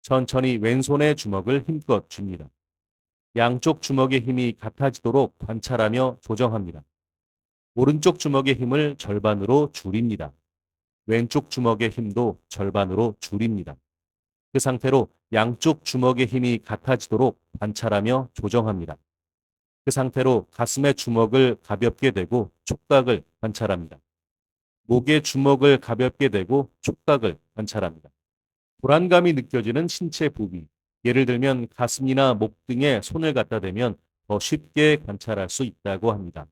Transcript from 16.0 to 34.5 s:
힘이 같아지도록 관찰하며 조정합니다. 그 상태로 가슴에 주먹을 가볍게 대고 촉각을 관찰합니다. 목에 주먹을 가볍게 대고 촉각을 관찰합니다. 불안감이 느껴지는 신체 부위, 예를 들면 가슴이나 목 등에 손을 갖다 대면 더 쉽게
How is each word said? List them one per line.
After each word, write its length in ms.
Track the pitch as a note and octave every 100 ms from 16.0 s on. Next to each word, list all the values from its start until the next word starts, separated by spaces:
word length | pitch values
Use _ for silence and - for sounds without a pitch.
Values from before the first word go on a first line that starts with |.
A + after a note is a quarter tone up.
| B2+ B2 B2
힘이 320 | B2+ B2 A#2
같아지도록 800 | - G#2+ - B2+ - G#2+ B2+ - _ -
관찰하며 680 | G#2+ G#2 A#2 G#2 G#2+ C3 C3
조정합니다. 640 | - G#2 A#2 A2 G2 E2 D2+ _ _ _ _ _ _ _ _ -
그 60 |
상태로 560 | C3+ C3 C3+ C3 A#2+ F2
가슴에 420 | - A#2+ - C#3+
주먹을 640 | C#3 - A2+ A2+ B2+ C3 A2+
가볍게 480 | _ G2+ A#2 - C3+
대고 400 | G2 F2+ B2 G#2+ _ -
촉각을 580 | - _ C#3 B2 A2 - _
관찰합니다. 580 | A2 G#2 A2 F#2 E2 D2+ _ _ _ _ _ _ _ _ -
목에 340 | A#2+ B2 D3+
주먹을 560 | D3 C3+ C#3 C#3 C#3 C3
가볍게 520 | - A2+ B2+ - C#3
대고 400 | G2+ F2+ C3+ C3 _
촉각을 560 | - - - C#3+ A2 E2 _ -
관찰합니다. 540 | A2 A2 F#2 D#2+ D2 _ _ _ _ _ _ _
불안감이 520 | B2+ D3+ F3+ F3+ F3
느껴지는 540 | D3 A#2 B2 G#2+ A#2+ E3+
신체 420 | - E3+ D#3 D3+
부위, 380 | - G#2 F2 D#2 _ _ _ A#2+
예를 200 | A#2+ B2+
들면 420 | A#2+ C3+ C3 A#2 -
가슴이나 580 | A#2+ - C3 C3 C#3
목 220 | A2+ G#2+ _ -
등에 360 | B2 C#3+ A#2+
손을 320 | F#2 E3 D#3+
갖다 260 | B2+ G#2+ A2+
대면 360 | F#2 G2 B2 G2 _ _ _
더 120 | G#2
쉽게 580 | -